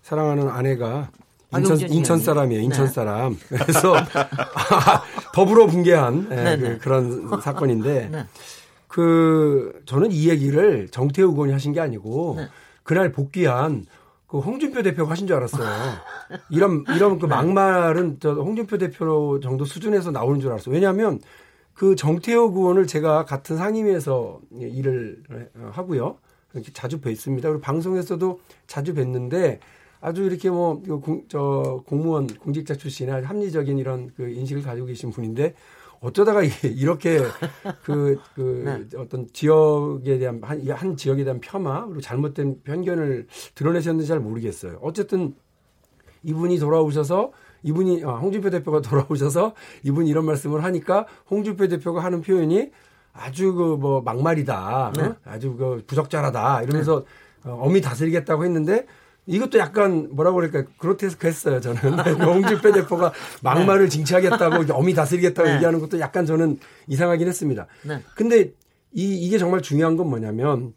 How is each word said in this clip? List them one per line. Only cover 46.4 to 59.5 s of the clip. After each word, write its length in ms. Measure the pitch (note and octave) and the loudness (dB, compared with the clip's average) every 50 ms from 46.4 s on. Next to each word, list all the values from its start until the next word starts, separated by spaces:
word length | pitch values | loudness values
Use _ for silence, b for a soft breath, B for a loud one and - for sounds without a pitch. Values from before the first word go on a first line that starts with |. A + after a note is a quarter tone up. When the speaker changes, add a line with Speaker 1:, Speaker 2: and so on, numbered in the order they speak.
| E3+ F3 F3+ E3 | 0 0 0 2
Speaker 1:
돌아오셔서 720 | D3+ D3 D#3+ E3 D#3+ D3+ C#3+ D3+ D3+ C#3 F3 F#3+ A3+ C4+ b b b b b b b | 2 2 4 4 4 2 2 -2 0 0 0 0 0 -2 b b b b b b b
이분이, 400 | C#3+ D#3 E3+ F#3+ F#3 F3+ E3+ D#3+ | -4 0 0 2 2 0 0 -2
아, 60 | C#3+ B2 | -6 -6
홍준표 320 | A#2 C#3+ G3 G3 G#3+ F#3+ G3 | -4 -4 -4 -4 -2 -2 -2
대표가 300 | F3 F3 C#3 E3 D3+ D3+ C#3+ | -2 -2 -2 0 -2 -2 0
<laughs> 0 | |
돌아오셔서 680 | G#2+ D3 C#3 C3+ - D#3 C3+ C#3 C#3+ C3+ E3+ G3 A3 G#3+ B B B B B B | 2 0 0 0 0 -2 -2 0 0 0 0 0 0 -2 B B B B B B
이분이 240 | C#3 C#3 D#3 E3+ D#3 | -2 0 2 2 2
이런 160 | D3 D#3+ D#3+ | 2 0 0
말씀을 380 | D#3 D#3 C#3 - C#3+ D3 D#3 D#3+ | 0 -2 -2 -2 -4 -4 -2 -2
하니까 420 | F#3 F#3 E3 - - F3+ G3+ A3 B B B B _ | -2 -4 -4 -2 0 0 0 0 B B B B _
홍준표 360 | G3 G#3 G#3 G#3+ G#3 F3+ G3 F3+ | -4 -2 -2 -4 -2 0 0 0
대표가 340 | F3 D#3+ C3+ F3 E3+ F3 E3+ | 0 -2 -4 -4 -4 -4 -2
하는 180 | F#3 F3 E3+ | -2 -4 -4
표현이 480 | D#3 - F#3+ F#3 E3 D#3 E3 G#3 C4 C#4 b b b b b b b b b | 0 0 2 2 2 2 2 2 0 -2 b b b b b b b b b
아주 400 | - A#2 C3 C3 D3+ F#3+ F#3+ F#3 | -16 -14 -14 -6 0 0 0 2
그 240 | F3 F3 E3 D#3 | 2 0 0 0
뭐 240 | C#3+ C3+ C#3+ C#3 C3+ | 0 0 0 0 0
막말이다, 880 | A#2 A#2 A2+ B2 C#3 E3 E3+ D#3 C#3 - A#2 F#2+ F#2 G2 A#2 C3+ C3 A2 G2+ | -2 -2 -2 0 0 0 2 0 0 -2 -4 -4 -4 -4 -2 -2 -2 -2 -2
Speaker 2:
네. 60 | - D3+ | -2 -2
Speaker 1:
어? 120 | G#3 A#3 - _ | -2 -4 -6 _
아주 320 | - G2+ A2 B2 C3+ B2 | -16 -14 -8 -8 -8 -6
그 280 | A#2 C3+ B2+ B2+ A#2 A2 | -4 -4 -4 -4 -6 -8
부적절하다 760 | - C#3 D3 D3+ C#3 - D3+ C#3+ C#3 - A#2 G#2+ B2+ C#3 B2 A#2 | -4 -4 -4 -2 -2 -2 -2 -2 -2 -2 0 0 2 2 0 0
이러면서, 420 | B2+ C#3+ D#3 C3+ D3+ D#3+ C#3 - b b b b b b b _ | 0 0 0 2 2 0 0 -2 b b b b b b b _
Speaker 2:
네. 40 | C3 | -14
Speaker 1:
어, 20 | A#2+ A#2+ | -10 -2
엄히 180 | B2+ C#3+ F3+ G3 | 0 2 2 2
다스리겠다고 640 | - C3+ A#2+ A2+ D#3 E3 E3 E3+ D3+ - D#3+ D3+ E3 | 2 0 -4 -2 -2 0 0 -2 0 0 -2 0 0
했는데 420 | F3+ F3 D#3+ D3+ D#3+ G3 A#3 C4+ b b b b b b b b | 0 0 0 0 2 0 0 0 b b b b b b b b
이것도 320 | - F3 G3+ B3+ C4 | -4 -2 -2 -2 2